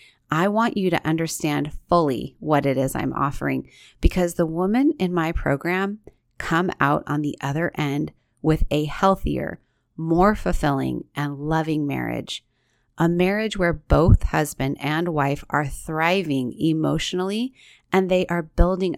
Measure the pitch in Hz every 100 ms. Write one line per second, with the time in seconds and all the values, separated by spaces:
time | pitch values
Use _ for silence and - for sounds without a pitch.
0 | - _ _ 156 196 208 233 208 185 165
1 | 156 160 165 - 156 143 147 - - 175
2 | 147 120 - - 151 147 139 131 131 -
3 | 135 127 139 - 143 131 - - - _
4 | - 185 175 170 160 165 190 240 294 -
5 | 185 175 160 - 151 139 175 185 196 214
6 | - - _ - - 165 185 - 139 151
7 | - 147 147 - 139 151 170 - 147 143
8 | 156 - _ _ 156 151 - 147 151 -
9 | 190 196 151 131 - - _ _ _ -
10 | 160 165 202 208 190 170 151 139 131 123
11 | - - 143 139 151 160 156 151 143 131
12 | 117 120 117 - - _ _ _ _ -
13 | 170 175 185 208 220 196 170 156 - 147
14 | 175 - - 156 151 - 135 143 143 156
15 | 175 151 139 143 - 143 143 - - 156
16 | 165 190 165 135 123 - 160 156 143 156
17 | - 180 185 214 254 - - _ _ 190
18 | 185 185 - 175 165 - 175 185 185